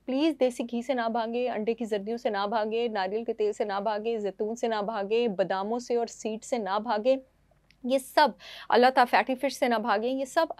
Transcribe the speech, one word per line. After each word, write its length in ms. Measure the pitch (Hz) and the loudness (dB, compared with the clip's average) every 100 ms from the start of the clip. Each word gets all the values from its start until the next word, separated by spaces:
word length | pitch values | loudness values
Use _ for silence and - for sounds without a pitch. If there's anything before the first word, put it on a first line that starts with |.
| - | -4
प्लीज 300 | 262 320 277 | 2 2 2
देसी 240 | 254 247 | 0 0
घी 200 | 240 233 | -4 -4
से 100 | 240 | -2
ना 160 | 247 226 | -2 0
भागें, 400 | 233 226 233 247 | -2 -2 -2 -2
अंडे 240 | 214 214 | -2 -2
की 120 | 226 220 | -2 -2
जर्दियों 320 | 208 202 233 | -4 -2 -4
से 60 | 233 | -2
ना 160 | 202 202 | -2 0
भागें, 420 | 220 214 226 240 | 0 0 -2 -2
नारियल 340 | 214 185 214 | -2 -2 -2
के 100 | 233 | -4
तेल 180 | 226 214 | -2 0
से 120 | 220 214 | 0 -2
ना 140 | 196 | -2
भागें, 400 | 208 214 220 226 | -2 -2 -2 -2
जैतून 360 | 202 196 214 233 | -4 -4 -4 -2
से 120 | 233 | -2
ना 140 | 214 | -2
भागें, 520 | 202 220 196 226 240 190 | -2 -4 0 0 0 0
बादामों 440 | 185 190 208 240 | -2 -2 -2 -4
से 160 | 247 240 | -2 -2
और 120 | 226 | -2
सीड 340 | - 226 220 | -6 -8 -8
से 140 | - 240 | -6 -4
ना 200 | 190 202 | -2 -2
भागें। 380 | 226 214 240 262 - _ _ _ _ _ | -2 0 2 0 -2 _ _ _ _ _
ये 140 | 240 269 | -2 -2
सब 360 | - 320 277 - - - - | 2 4 4 2 -14 -14 2
अल्लाह 200 | 233 254 | 6 6
ताला, 160 | 262 247 | 6 6
फैटी 280 | 196 233 247 | 4 2 0
फिश 220 | 277 - | -2 0
से 100 | 254 | 0
ना 100 | 226 | 2
भागें, 300 | 226 208 233 | 2 0 0
ये 160 | 269 269 | -2 0
सब 260 | 330 330 | 2 2